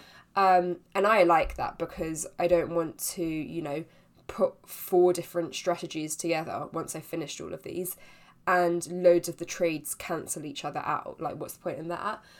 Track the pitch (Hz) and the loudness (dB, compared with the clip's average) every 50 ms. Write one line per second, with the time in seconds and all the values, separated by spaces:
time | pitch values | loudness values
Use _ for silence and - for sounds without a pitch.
0 | - - - - - _ - 196 196 190 185 180 180 180 175 - _ _ - 156 | -20 -20 -20 -20 -20 _ 0 4 6 6 6 6 6 4 -2 -6 _ _ -2 2
1 | 196 208 226 208 175 170 170 160 - - - - 131 - - - 165 - - - | 4 4 6 6 6 6 6 4 4 0 -4 -6 -6 -6 -4 -6 -8 -8 -6 -8
2 | 170 160 160 151 - - - - 180 170 180 170 151 - 170 170 165 156 - - | -6 -6 -6 -8 -8 -10 -4 -2 2 4 4 4 4 2 0 -2 -2 -2 -4 -8
3 | - - - 185 170 160 160 156 151 151 165 165 156 147 143 156 165 - _ _ | -8 -8 -4 -4 -4 -4 -4 -4 -6 -6 -8 -8 -6 -4 -6 -6 -8 -10 _ _
4 | _ _ _ _ _ - - - 190 175 - _ _ - - - - - 190 180 | _ _ _ _ _ -12 -2 0 0 0 0 _ _ -18 -14 -12 -6 2 4 6
5 | 180 180 180 175 165 - - 175 170 - - - - 185 175 - - - - 160 | 6 6 6 2 -2 -6 -4 -4 -4 -4 -6 -6 -2 -2 -2 -2 -2 -8 -6 -6
6 | 156 151 - - - 170 165 160 165 143 90 113 147 - - 160 156 - - 156 | -6 -6 -6 -6 -2 -2 -2 -2 -2 -4 -6 -6 -8 -6 -6 -8 -8 -6 -10 -12
7 | 151 - - 160 - - - - - 80 - - - - - 175 185 175 - - | -10 -8 -8 -8 -8 -8 -10 -12 -10 -10 -10 -12 -10 -10 -8 -6 -6 -8 -8 -12
8 | - - - - - - _ _ - - 185 180 175 170 170 175 165 156 175 180 | -16 -20 -20 -20 -20 -20 _ _ 0 2 4 4 4 4 2 0 -2 -4 -4 4
9 | 175 175 175 170 170 - 165 - 170 - - - 180 165 160 147 147 - - - | 6 8 8 8 4 0 -8 -8 -8 -10 -4 0 0 0 0 -2 -6 -8 -10 -10
10 | - - 175 156 - - - 165 143 151 139 - - 147 151 151 - - 151 - | -6 -6 -6 -6 -6 -6 -8 -8 -8 -10 -10 -8 -8 -6 -6 -6 -4 -2 -4 -4
11 | - - - - 165 143 - 151 156 - - - - 175 - - 160 165 175 - | -4 -8 -10 -8 -8 -8 -6 -6 -10 -10 -12 -8 -8 -8 -6 -6 -6 -8 -6 -6
12 | - 208 214 - _ - - - | -6 -6 -8 -8 _ -20 -20 -20